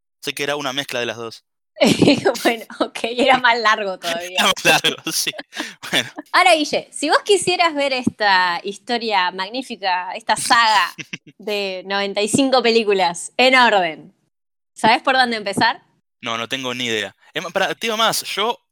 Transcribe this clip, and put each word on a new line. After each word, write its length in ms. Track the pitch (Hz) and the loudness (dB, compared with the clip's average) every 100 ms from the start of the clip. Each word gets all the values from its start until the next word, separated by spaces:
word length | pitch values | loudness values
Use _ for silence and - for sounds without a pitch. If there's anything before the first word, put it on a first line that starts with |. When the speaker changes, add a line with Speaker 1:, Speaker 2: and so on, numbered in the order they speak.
| _ _ | _ _
Speaker 1:
Sé 140 | - | -10
que 80 | 143 | -6
era 140 | 143 147 | -4 -4
una 180 | 143 | -4
mezcla 260 | 135 139 123 | -6 -6 -4
de 60 | 117 | -4
las 100 | 110 | -6
dos. 280 | 117 - _ _ _ - | -12 -14 _ _ _ 2
Speaker 2:
<laughs> 640 | 233 - - 262 - - | 2 4 4 2 0 0
Bueno, 220 | 262 226 196 - | -2 -2 -6 -8
ok, 180 | 233 - | -8 -6
era 340 | 233 247 262 254 | -6 0 2 4
más 200 | 247 233 | 2 2
largo 400 | 214 220 196 185 | 2 0 -2 -6
todavía. 380 | 175 170 180 185 | -6 -6 -6 -2
Speaker 1:
Era 60 | 208 | 0
más 160 | - 170 156 | 0 2 2
largo, 200 | 160 135 | 0 -4
<laughs> 100 | 160 | -4
sí. 180 | - - - - - 294 - - | -4 -4 -6 -12 -12 -12 -14 -4
Bueno. 200 | 135 120 - - | -4 -4 -8 -2
Speaker 2:
Ahora, 220 | - 370 330 | 2 4 4
Guille, 340 | 294 190 - | 2 -4 -6
si 160 | - 294 | -6 0
vos 120 | 381 | 0
quisieras 500 | - 392 - 359 339 | 2 2 2 0 0
ver 200 | 285 277 | 0 -2
esta 680 | 254 247 - 208 185 180 170 | -2 -4 -2 2 4 2 -2
historia 680 | 202 196 - 240 226 196 180 | -6 -12 -6 -4 -2 0 0
magnífica, 840 | 185 190 247 247 208 190 180 180 | -2 -8 -8 -10 -6 -4 -4 -4
esta 220 | 214 - 220 | -8 -4 -2
saga 560 | - 240 226 208 170 - - | 4 4 6 4 2 -4 -14
Speaker 1:
<laughs> 240 | 175 - - | -16 -16 -12
Speaker 2:
de 460 | 208 208 196 185 185 | -6 -4 -4 -6 -4
noventa 340 | 196 202 202 | -2 -2 -2
y 80 | 202 | 0
cinco 340 | - 269 254 | 2 4 4
películas 680 | 233 226 208 196 180 175 - - | 4 2 2 2 0 -2 -6 0
en 160 | 254 | 4
orden, 580 | 262 240 208 170 151 - _ _ _ _ _ _ | 6 6 4 2 -4 -14 _ _ _ _ _ _
¿sabés 260 | - 220 247 | -2 2 2
por 140 | - 262 | 2 0
dónde 220 | 247 226 | 0 -2
empezar? 420 | 196 196 233 311 _ _ _ _ | -6 0 0 0 _ _ _ _
Speaker 1:
No, 160 | 123 117 | -8 -6
no 120 | 117 | -4
tengo 240 | 135 131 | -6 -6
ni 100 | 123 | -4
idea. 320 | 123 110 95 - _ | -2 -2 -4 -10 _
Es 100 | 151 | -10
más, 80 | 185 | -6
pará, 160 | 190 180 | -2 -2
te 180 | 160 226 | -2 -4
digo 100 | 220 | 0
más, 280 | 220 - | 0 0
yo 340 | - - 214 - _ | -4 -4 -4 -4 _